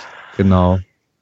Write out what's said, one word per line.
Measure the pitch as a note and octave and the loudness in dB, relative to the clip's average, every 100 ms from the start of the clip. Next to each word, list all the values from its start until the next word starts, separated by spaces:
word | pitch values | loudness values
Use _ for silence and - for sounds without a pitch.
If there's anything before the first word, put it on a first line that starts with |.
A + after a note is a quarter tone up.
| - - - - | -20 -20 -12 -2
Genau. | G2 F#2 F2+ F#2+ - _ _ _ | 0 2 2 -2 -6 _ _ _